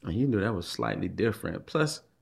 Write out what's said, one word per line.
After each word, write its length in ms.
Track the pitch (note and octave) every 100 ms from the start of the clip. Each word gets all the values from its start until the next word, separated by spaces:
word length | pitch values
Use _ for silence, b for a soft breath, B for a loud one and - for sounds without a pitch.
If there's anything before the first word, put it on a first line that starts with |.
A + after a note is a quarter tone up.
And 100 | -
he 120 | F#2+
knew 160 | C#3 G#2+
that 140 | G#2
was 120 | G2 -
slightly 420 | - - G2 F#2
different. 580 | - A2+ G#2+ - E2+ -
Plus, 360 | D#3 D3+ - _ _